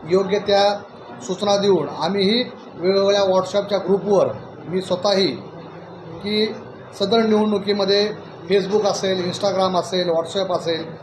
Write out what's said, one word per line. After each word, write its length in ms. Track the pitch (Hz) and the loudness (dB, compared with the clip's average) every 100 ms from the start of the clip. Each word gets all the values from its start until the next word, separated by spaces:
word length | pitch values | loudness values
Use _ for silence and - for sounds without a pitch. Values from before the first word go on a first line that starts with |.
| 156 | 2
योग्य 280 | 185 190 196 | 0 2 0
त्या 420 | 196 202 202 202 - - - - | 2 4 4 2 -8 -18 -18 -14
सूचना 360 | - 180 202 202 | -6 -2 2 2
देऊन 320 | 202 180 143 | 4 2 0
आम्हीही 560 | 143 160 202 190 233 254 - - | -4 -2 2 2 2 -2 -8 -16
वेगवेगळ्या 480 | - 175 196 196 202 | -2 0 2 4 4
WhatsApp-च्या 560 | 190 185 185 202 196 196 | 4 2 2 -2 0 -2
ग्रुपवर 500 | 175 196 190 190 131 - - - - | 2 0 4 4 4 -2 -12 -16 -6
मी 140 | 180 | -6
स्वतःही 540 | 185 180 202 196 180 123 - - - - - - - - | -2 0 2 2 2 -2 -12 -16 -16 -16 -16 -16 -14 -10
की 320 | 202 214 220 - - - - - | -4 0 0 -4 -14 -18 -18 -6
सदर 180 | 196 226 | 2 2
निवडणुकीमध्ये 920 | 220 214 214 202 196 202 190 202 208 - - - 170 | 4 4 4 0 0 0 2 2 2 -4 -14 -16 0
Facebook 360 | 196 180 208 202 | 0 2 2 2
असेल, 440 | 185 196 185 180 | 0 0 0 -2
Instagram 460 | - 202 190 185 180 | -2 0 2 2 2
असेल, 340 | - 185 175 | 0 -2 0
WhatsApp 420 | 165 165 196 185 | 0 0 -2 -2
असेल 320 | 170 165 165 165 - | -2 -2 -4 -6 -12